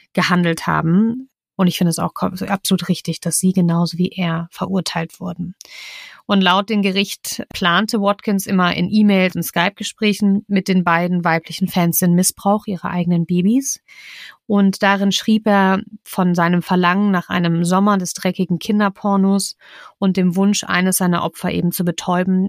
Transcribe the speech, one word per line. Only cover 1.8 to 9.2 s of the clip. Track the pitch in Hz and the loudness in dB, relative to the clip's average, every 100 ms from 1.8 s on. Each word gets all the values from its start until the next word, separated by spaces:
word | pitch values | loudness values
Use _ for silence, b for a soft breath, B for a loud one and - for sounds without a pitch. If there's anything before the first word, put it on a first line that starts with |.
| 175 | 0
es | 165 | 0
auch | 170 | -4
ko-, | - 185 185 190 | -4 -6 -6 -6
absolut | 196 - 196 180 | -4 0 -2 0
richtig, | 180 - 165 | -4 -4 -8
dass | 170 - | -6 -2
sie | 185 | 0
genauso | 185 170 170 170 165 | 2 2 2 0 -2
wie | 180 - | -4 -2
er | 175 165 170 | -4 -4 -6
verurteilt | - 180 190 170 170 165 - | -8 -6 -4 -4 -6 -8 -10
wurden. | 180 175 175 - B B B B B B B | -12 -8 -10 -12 B B B B B B B
Und | 202 | 2
laut | 180 185 202 | 4 2 0
dem | 214 | 0
Gericht | 196 190 196 - - - - | 0 0 -2 -6 -12 -12 -10
plante | - 185 170 214 220 | -4 0 2 0 0
Watkins | 202 202 - 196 - | 0 -2 -2 -2 0
immer | 190 175 - | 0 2 0
in | 170 | 0
E-Mails | 214 208 196 | 4 4 4